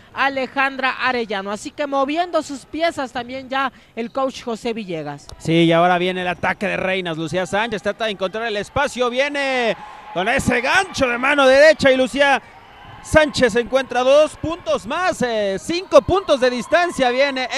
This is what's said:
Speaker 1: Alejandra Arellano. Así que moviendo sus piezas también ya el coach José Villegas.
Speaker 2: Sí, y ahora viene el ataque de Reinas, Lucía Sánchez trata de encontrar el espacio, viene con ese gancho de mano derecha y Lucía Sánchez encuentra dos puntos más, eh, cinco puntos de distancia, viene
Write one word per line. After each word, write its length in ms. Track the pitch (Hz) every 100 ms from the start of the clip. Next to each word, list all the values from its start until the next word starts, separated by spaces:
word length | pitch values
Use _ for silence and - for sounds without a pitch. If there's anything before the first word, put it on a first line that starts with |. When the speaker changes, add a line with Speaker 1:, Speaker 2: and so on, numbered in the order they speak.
| -
Speaker 1:
Alejandra 840 | - 262 269 262 - 269 269 254 240
Arellano. 500 | 240 247 233 202 196
Así 200 | 208 302
que 160 | - 294
moviendo 560 | 277 269 302 349 339
sus 220 | - 277 -
piezas 480 | 302 330 320 262
también 340 | 269 240 262 262
ya 240 | 262 269 - _ -
el 160 | 233
coach 320 | - 269 -
José 300 | - 226 240
Villegas. 540 | 226 196 165 147 143 - -
Speaker 2:
Sí, 260 | - 165
y 80 | 170
ahora 260 | 165 175 180
viene 260 | 180 185
el 40 | 180
ataque 400 | 175 190 190 202
de 80 | 175
Reinas, 420 | 185 190 175 160
Lucía 280 | 160 180 185
Sánchez 360 | 196 233 208
trata 220 | 208 208
de 80 | 220
encontrar 340 | 196 185 220 233
el 100 | 208
espacio, 520 | 196 - 285 226 247
viene 680 | 247 285 285 277 262 233 185 - - -
con 140 | 165 190
ese 320 | 262 - 247
gancho 480 | 247 339 392 285 262
de 100 | 240
mano 300 | 269 294 262
derecha 420 | 269 302 311 277
y 60 | 262
Lucía 460 | 254 277 285 254 - - - - - -
Sánchez 540 | - 214 294 - 247 208
encuentra 460 | 226 262 269 247
dos 340 | 254 277 302 -
puntos 500 | 294 339 330 277 180
más, 360 | 311 370 -
eh, 340 | 247 220 208 190
cinco 440 | - 339 381 311
puntos 400 | - 349 381 285
de 80 | 247
distancia, 600 | 247 220 320 349 285 254
viene 360 | 247 285 262 254